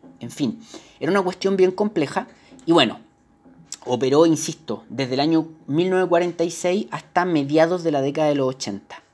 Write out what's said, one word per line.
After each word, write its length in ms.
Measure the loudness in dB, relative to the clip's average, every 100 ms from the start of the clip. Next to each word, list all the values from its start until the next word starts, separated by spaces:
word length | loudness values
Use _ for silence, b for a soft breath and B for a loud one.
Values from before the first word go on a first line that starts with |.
| -20 -16
en 140 | -12
fin. 280 | -4 -4 -6 B B B B
Era 140 | -2
una 100 | 0
cuestión 340 | -2 -2 -2 2
bien 140 | 2
compleja 560 | 2 -2 -2 -2 -4 -8 B B B 2
y 60 |
bueno, 260 | 4 4 0 -18 _ _ _ -20 -20 -20 -14 -6
operó, 400 | -2 2 4 6
insisto, 560 | 4 -2 -8 -8 -10 -10
desde 260 | -8 -4
el 60 | -2
año 260 | 2 0 0 -8 -6
mil 220 | -2 0
novecientos 180 | 0 2
cuarenta 340 | 2 0 -2
y 80 | -4
seis 360 | -2 -2 -2 -4
hasta 340 | -10 -4 -2
mediados 600 | 0 0 2 4 4 2
de 80 | -2
la 100 | 0
década 260 | -2 0 0
de 60 |
los 140 | 2 0
ochenta. 520 | -4 -8 -10 -12 -20 _